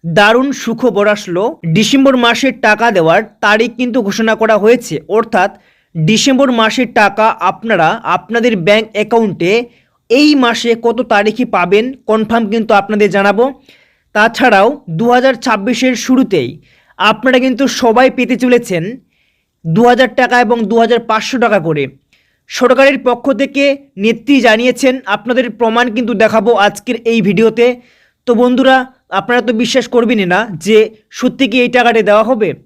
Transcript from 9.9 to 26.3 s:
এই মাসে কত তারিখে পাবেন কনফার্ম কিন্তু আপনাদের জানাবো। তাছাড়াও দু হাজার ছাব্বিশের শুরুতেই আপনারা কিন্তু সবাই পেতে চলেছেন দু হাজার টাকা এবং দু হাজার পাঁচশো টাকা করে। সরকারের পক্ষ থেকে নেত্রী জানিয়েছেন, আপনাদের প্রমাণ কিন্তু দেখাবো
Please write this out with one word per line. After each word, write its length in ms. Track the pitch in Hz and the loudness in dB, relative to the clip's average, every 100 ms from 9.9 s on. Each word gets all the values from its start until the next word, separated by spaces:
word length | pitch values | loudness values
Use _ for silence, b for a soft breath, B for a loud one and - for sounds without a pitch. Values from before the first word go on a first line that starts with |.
| b _ | b _
এই 200 | 254 302 | 2 4
মাসে 360 | 285 240 226 233 226 | 2 0 -2 -2 -2
কত 160 | 233 233 247 | -2 -2 0
তারিখে 360 | 208 208 214 240 | 0 0 -2 -4
পাবেন 360 | 208 175 202 247 269 - | -2 0 0 0 -8 -4
কনফার্ম 380 | 220 214 233 214 | -2 0 -2 -2
কিন্তু 220 | 226 226 | -4 0
আপনাদের 340 | 208 196 214 202 | 0 0 0 0
জানাবো। 340 | 196 202 202 254 262 b b b b b | 2 0 2 -2 -4 b b b b b
তাছাড়াও 540 | 208 220 226 254 202 214 285 - | 0 0 2 2 4 2 0 -8
দু 120 | 160 233 | -4 2
হাজার 260 | 247 262 240 | 2 2 -2
ছাব্বিশের 580 | 262 214 196 247 254 240 | -2 -2 -2 -2 -2 -2
শুরুতেই 540 | - 262 262 175 120 - b b b b | 0 0 2 -2 -4 -10 b b b b
আপনারা 400 | 202 220 262 254 | -2 0 0 2
কিন্তু 260 | 262 247 269 | 0 0 -2
সবাই 340 | - 247 226 262 | 0 0 4 2
পেতে 260 | 262 240 247 | 0 -2 0
চলেছেন 460 | 247 240 240 180 175 262 _ _ _ _ _ _ | 2 0 0 -6 -6 -12 _ _ _ _ _ _
দু 180 | 160 170 | -2 2
হাজার 260 | 240 247 254 | 4 4 2
টাকা 220 | 247 247 247 | 0 0 0
এবং 160 | 226 233 | 0 -2
দু 120 | 208 226 | 0 0
হাজার 220 | 233 233 226 | 2 0 -2
পাঁচশো 300 | 220 - 262 | -4 -4 -2
টাকা 220 | 226 202 | 0 0
করে। 240 | 160 151 135 - _ _ _ _ _ | -2 -4 -6 -10 _ _ _ _ _
সরকারের 460 | - 247 254 269 277 | -4 0 4 2 2
পক্ষ 260 | 240 240 277 | -4 -4 -2
থেকে 300 | 269 269 277 277 277 - - | -2 -2 0 -2 -2 -8 -4
নেত্রী 400 | 208 220 - 277 | -2 -2 2 2
জানিয়েছেন, 540 | 240 220 254 247 262 254 190 | 4 2 0 0 -2 -2 -6
আপনাদের 400 | 208 226 247 247 | -8 -2 -2 -2
প্রমাণ 360 | - 233 226 247 | -2 -2 0 -2
কিন্তু 220 | 214 233 | -4 -4
দেখাবো 360 | 214 220 | 0 0